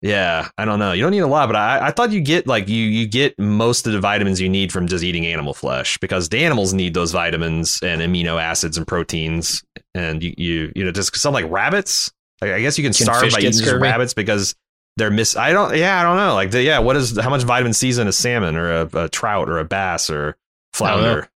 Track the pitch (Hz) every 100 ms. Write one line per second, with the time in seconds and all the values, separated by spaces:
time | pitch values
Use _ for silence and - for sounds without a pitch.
0 | 101 104 90 82 82 - 107 104 104 90
1 | 135 202 160 147 135 107 104 135 135 151
2 | 240 214 143 170 127 117 98 113 110 107
3 | 113 113 139 - 104 104 117 120 117 104
4 | 101 104 101 95 92 98 95 95 87 90
5 | 87 87 82 82 71 67 67 65 65 -
6 | 95 95 82 107 165 135 95 95 90 85
7 | 85 87 85 80 82 80 82 - 90 82
8 | 82 90 85 82 80 82 82 80 80 87
9 | 80 82 80 82 85 - - - _ -
10 | 85 80 85 - 87 82 78 - 95 87
11 | 95 - 147 139 82 92 117 196 - -
12 | - _ _ _ 95 95 123 147 143 104
13 | 117 117 127 110 127 113 110 127 131 117
14 | 127 - 104 104 95 - _ _ _ -
15 | 107 104 110 - 123 185 202 151 175 190
16 | 175 180 202 110 95 117 131 147 117 135
17 | 127 113 117 139 120 123 120 110 131 123
18 | 110 92 123 120 92 80 85 82 80 -
19 | 82 - 110 104 82 82 80 98 95 85
20 | - 76 73 73 _ _ _ - 101 104
21 | 110 117 -